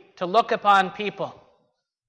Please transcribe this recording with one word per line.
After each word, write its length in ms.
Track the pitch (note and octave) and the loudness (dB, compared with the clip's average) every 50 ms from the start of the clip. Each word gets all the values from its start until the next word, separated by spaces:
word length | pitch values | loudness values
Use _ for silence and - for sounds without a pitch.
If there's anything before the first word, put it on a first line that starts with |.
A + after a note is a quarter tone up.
| - _ _ | -20 _ _
to 100 | - F#3 | -10 -6
look 260 | F3 F#3 A3+ A3+ - | -2 0 0 0 0
upon 380 | A#3 G#3 - G3+ G3+ G3 F#3+ F3+ | -2 -2 2 4 4 4 2 0
people 500 | - - G#3+ G3 F3+ - E3 C3+ - - _ _ _ _ _ _ _ _ _ _ _ _ _ | -4 -8 -8 -8 -8 -8 -10 -10 -12 -16 _ _ _ _ _ _ _ _ _ _ _ _ _